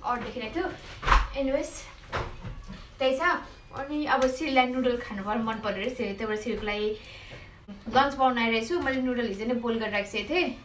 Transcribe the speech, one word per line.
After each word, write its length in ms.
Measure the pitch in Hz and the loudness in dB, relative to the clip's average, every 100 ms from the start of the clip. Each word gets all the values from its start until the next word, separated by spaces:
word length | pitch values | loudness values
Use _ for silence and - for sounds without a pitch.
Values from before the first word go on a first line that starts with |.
अड 200 | - 240 | -2 -2
देखिरहेको 320 | 208 254 226 330 | -4 -6 -6 -4
थियो। 140 | 381 - - - - - - 269 | -4 -6 -14 -6 6 6 6 0
Anyways, 320 | 269 277 320 - - - - - - - - - - - - - | 2 2 0 -8 -14 -18 -8 -6 -4 -8 -10 -10 -12 -14 -14 0
त्यही 180 | 262 269 | 2 4
छ। 40 | 339 - - - - - | 4 2 -2 -16 -16 -10
अनि 280 | 277 302 302 | -4 -2 2
अब 220 | 254 254 | 4 4
सिरीलाई 380 | 262 311 262 247 | 2 2 4 4
नुडल 320 | 254 247 240 | 4 2 0
खानु 260 | - 202 | -2 -6
पर्यो, 200 | 196 220 | -2 -2
मन 100 | 226 | 0
पर्यो 240 | 220 208 190 | -2 -4 -2
अरे 120 | 220 | -4
सिरी, 240 | - 208 | -4 -4
त्यही 120 | 196 220 | -4 -4
भएर 160 | 214 | -4
सिरीको 240 | 240 202 214 | -2 -4 -2
लागि 320 | 208 214 220 - - - - - - - | -2 -2 -2 -10 -16 -16 -16 -18 -20 -18
लन्च 440 | 202 - 254 277 | -14 0 4 4
बनाउन 240 | 277 262 240 | 6 4 4
आइरहेको 300 | 233 226 226 | 2 2 2
छु। 140 | 349 | 0
मैले 200 | 277 262 | 0 0
नुडल 260 | 254 240 233 | 0 0 -2
हिजो 180 | 196 226 | -2 0
नै 80 | |
बोइल 260 | 240 233 226 | 0 0 0
गरेर 140 | 214 | 0
राखिसकेको 400 | 202 202 220 202 | -2 -2 -4 -2
थिएँ। 260 | 330 302 - | 0 0 -2